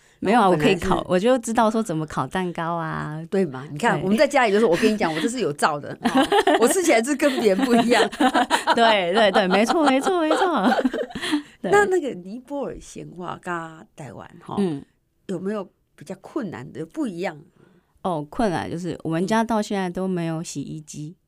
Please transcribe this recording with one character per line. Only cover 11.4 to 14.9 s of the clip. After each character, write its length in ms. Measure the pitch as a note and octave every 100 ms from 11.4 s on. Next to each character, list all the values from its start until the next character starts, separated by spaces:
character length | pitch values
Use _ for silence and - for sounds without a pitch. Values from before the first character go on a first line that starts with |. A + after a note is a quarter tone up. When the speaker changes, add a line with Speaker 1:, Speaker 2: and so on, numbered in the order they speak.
| - _
Speaker 1:
对。 120 | -
Speaker 2:
那， 140 | G4+ G4+
那 140 | F4+
个 100 | C#4
尼 280 | F3+ F#3+ A#3+
泊 280 | B3 C#4+ G3
尔 100 | -
咸 280 | - - D3+ E3
话 220 | F3 -
跟 100 | F3+ E3+ E3 D#3+ - -
台 180 | C#3+
湾， 160 | - - E3+
哈， 120 | - -
Speaker 1:
嗯。 260 | F#3 C#3 -